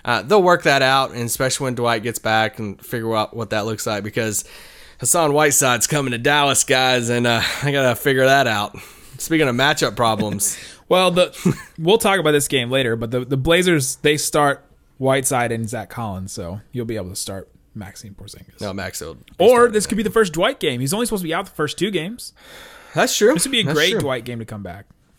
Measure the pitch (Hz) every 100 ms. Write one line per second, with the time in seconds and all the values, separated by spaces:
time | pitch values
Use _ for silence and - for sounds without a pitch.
0 | - 113 120 208 180 175 165 139 131 135
1 | 135 117 117 - 131 - 131 120 120 117
2 | 117 107 113 110 110 - 104 95 - 123
3 | 113 110 107 117 104 110 110 107 117 104
4 | 104 120 110 101 - - - - - -
5 | 131 175 151 147 151 - 135 117 - 151
6 | 131 117 139 147 143 127 - 131 131 127
7 | 117 120 120 117 - - 120 139 131 120
8 | 147 131 131 139 120 104 104 - - -
9 | - - - 160 139 120 139 147 131 101
10 | 117 107 107 98 - - - - - 180
11 | 185 175 175 - 175 - - - 160 220
12 | 214 196 156 147 - 135 120 135 123 113
13 | 117 127 123 135 147 175 180 160 131 -
14 | 147 151 - 156 143 139 _ _ _ -
15 | 131 135 131 131 120 113 113 117 101 -
16 | 110 95 95 - 85 104 - 123 117 110
17 | 90 101 - 98 - _ _ 107 95 -
18 | 101 98 104 - - - 104 98 92 -
19 | 78 - - - 208 240 240 214 - 208
20 | 208 226 190 160 214 285 160 123 139 202
21 | 240 208 165 170 196 - 151 - 196 180
22 | 170 247 - _ - - - - - 156
23 | 226 - 214 277 262 247 139 151 175 208
24 | 143 123 123 117 113 107 101 98 - _
25 | _